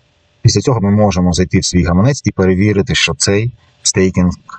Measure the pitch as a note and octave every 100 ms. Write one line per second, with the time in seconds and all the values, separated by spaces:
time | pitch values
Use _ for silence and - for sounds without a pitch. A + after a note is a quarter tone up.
0 | _ _ _ _ - G#2+ G2+ A#2+ G2 G#2
1 | G#2 F2+ F2+ E2+ F2+ - - F2+ E2 F2
2 | A#2 C#3 - - F#2+ F#2 G#2 G2 - -
3 | - E2 - G2+ A#2 - _ _ - -
4 | F#2+ F2+ F2+ E2+ -